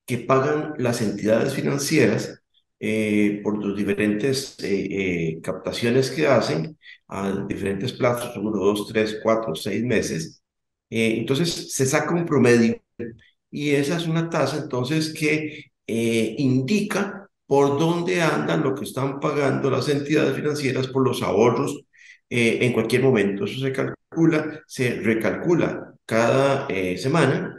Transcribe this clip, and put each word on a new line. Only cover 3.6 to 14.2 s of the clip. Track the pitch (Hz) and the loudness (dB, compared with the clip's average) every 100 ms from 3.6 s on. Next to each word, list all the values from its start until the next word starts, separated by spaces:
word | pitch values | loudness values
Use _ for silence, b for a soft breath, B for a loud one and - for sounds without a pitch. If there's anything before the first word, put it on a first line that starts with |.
los | 101 104 | -4 -2
diferentes, | 98 101 107 104 139 131 - - | -2 0 0 0 0 -2 -4 -8
eh, | - 98 - | -4 -2 -2
eh, | 98 95 85 82 80 | -2 -2 -2 -2 -4
captaciones | - - 92 95 117 131 131 | -6 -6 -6 -2 0 2 0
que | 160 143 | 0 2
hacen | 117 - 156 160 - b b - | 2 2 -2 -6 -10 b b -12
a | 92 98 95 98 | -6 -4 -4 -6
diferentes | - 98 98 120 | -4 -4 -4 -6
plazos, | - 123 120 - 101 | 0 0 0 -4 -6
uno, | 107 104 | -4 0
dos, | 98 104 101 | 0 0 -2
tres, | 110 107 107 | 0 0 0
cuatro, | 110 110 113 | 0 0 0
seis | 82 107 107 | -6 -4 -4
meses. | 123 104 - 80 80 - _ _ _ _ _ | 0 0 0 -4 -6 -12 _ _ _ _ _
Eh, | 113 113 113 | 0 0 0
entonces, | - 135 170 - - - | 0 0 0 -4 -8 -2
se | 131 | 0
saca | 151 151 170 | 0 0 -2
un | 165 | 0
promedio | 139 120 120 113 117 _ - 120 b b _ _ | 4 6 6 4 0 _ -14 -12 b b _ _
y | 147 147 | -6 0
esa | 143 143 165 | 2 2 -2
es | 160 | -2
una | 160 | -2